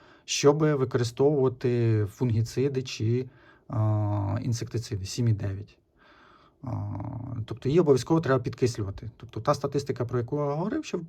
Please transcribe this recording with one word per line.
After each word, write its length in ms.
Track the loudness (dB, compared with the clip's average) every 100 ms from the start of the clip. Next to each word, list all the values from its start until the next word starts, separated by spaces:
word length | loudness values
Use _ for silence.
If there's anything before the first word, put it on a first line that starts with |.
| -20 -18
щоб 340 | -8 4 6 6
використовувати 1500 | 4 2 0 0 0 2 4 4 2 2 0 2 2 2 0
фунгіциди 720 | -2 0 2 0 0 0 0
чи, 460 | -4 -2 0 0 -2 -12 -20 -20 -8
а, 720 | -2 0 2 0 -2 -2 -2
інсектициди 640 | -2 -4 -4 -6 -6 -6
сім 240 | -6 0 2
і 40 |
дев'ять. 460 | 2 0 -6 -10 _ _ _ _ -20 -20 _ _ _
А, 80 | -8 -6 -6 -6 -8 -10 -8 -8
тобто 240 | -8 -6 0
її 120 | 4
обов'язково 400 | 6 6 4 2
треба 220 | 4 2
підкислювати. 680 | 0 0 0 0 -6 -8 -12 -14
Тобто 240 | -14 -6
та 140 | -2
статистика, 500 | 0 -2 -4 -4 -4
про 140 | -2 -4
яку 180 | -2 -4
я 80 |
говорив, 400 | -2 -2 -2 -4
що 140 | -4
в 40 | -8